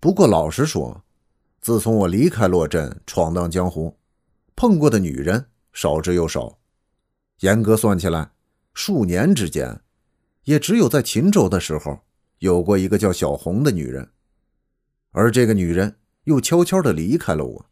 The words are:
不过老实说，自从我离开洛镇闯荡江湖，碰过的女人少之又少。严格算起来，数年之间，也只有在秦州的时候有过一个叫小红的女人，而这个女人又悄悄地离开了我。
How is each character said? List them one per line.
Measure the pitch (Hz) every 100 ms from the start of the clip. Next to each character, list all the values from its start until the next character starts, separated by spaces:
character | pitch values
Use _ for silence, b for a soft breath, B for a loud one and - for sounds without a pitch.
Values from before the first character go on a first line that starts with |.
不 | 156
过 | 190 165
老 | 87 78
实 | 78 151
说， | 95 65 90 _ _ _ _ _ _
自 | - 117
从 | 113 110
我 | 92
离 | 95 160
开 | 107 101
洛 | 90 78
镇 | 87 73 - -
闯 | - 82
荡 | 87 87
江 | 87 90
湖， | 80 80 - _ _ _ _ _
碰 | - 247 185
过 | 147
的 | 113
女 | 90
人 | 65 73 104 135 _ _
少 | - - 76
之 | 80
又 | 90 82
少。 | - 58 - _ _ _ _ _ _ _ _
严 | 95 107
格 | 107 110
算 | 113 98
起 | 85
来， | 82 76 _ _ _ _
数 | - - 190
年 | 98 87 139
之 | 185 92
间， | 73 64 53 _ _ _ _ _ _
也 | - 151
只 | - 226
有 | 151
在 | 151
秦 | 120 - 165
州 | 208 101
的 | 92
时 | - 76
候 | 76 71 _ _ _ _
有 | 92 87
过 | 87 101
一 | 92
个 | 104
叫 | 107
小 | 90 80 73
红 | - 95
的 | 147
女 | 95
人， | 69 64 65 _ _ _ _ _ _ _ _ _ _
而 | - 113
这 | 117 117
个 |
女 | 107 87
人 | 85 101 - _ _
又 | - 147
悄 | - 170
悄 | 175 190
地 | 151
离 | 82 85 156
开 | -
了 | 80
我。 | 65 50 -